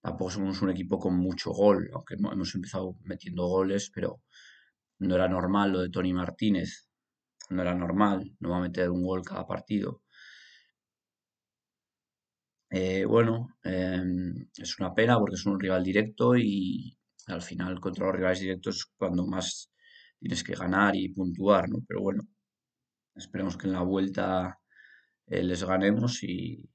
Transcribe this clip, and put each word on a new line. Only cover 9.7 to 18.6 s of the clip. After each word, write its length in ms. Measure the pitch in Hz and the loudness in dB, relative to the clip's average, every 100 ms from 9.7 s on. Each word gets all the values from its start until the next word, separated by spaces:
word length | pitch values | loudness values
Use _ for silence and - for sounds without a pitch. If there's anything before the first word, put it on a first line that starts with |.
| 104 95 - _ - - - - - _ _ _ _ _ _ _ _ _ _ _ _ _ _ _ _ _ _ _ _ _ | -2 -2 -8 _ -20 -20 -20 -20 -20 _ _ _ _ _ _ _ _ _ _ _ _ _ _ _ _ _ _ _ _ _
Eh, 380 | 92 92 95 101 | -2 0 0 4
bueno, 500 | 113 113 113 127 _ | 4 4 0 -4 _
em, 840 | 92 92 92 92 92 90 90 87 - | -4 -2 0 0 -2 -2 -4 -6 -12
es 240 | - - - | -12 -10 -6
una 140 | 92 | -2
pena 260 | 101 117 120 | 2 4 4
porque 180 | 101 92 | 2 0
es 100 | 95 | -2
un 120 | 98 | -2
rival 240 | 92 92 | 0 0
directo 540 | 92 98 107 - 120 123 | 2 2 0 2 4 6
y 640 | 110 101 92 92 - _ _ _ - | 4 0 -2 -4 -8 _ _ _ -10
al 120 | 90 | -10
final 400 | - 85 90 92 | -8 -6 -6 -4
contra 280 | 95 90 95 | -4 -2 0
los 60 | |
rivales 260 | 92 92 92 | 2 2 2
directos 360 | 92 92 | -2 -4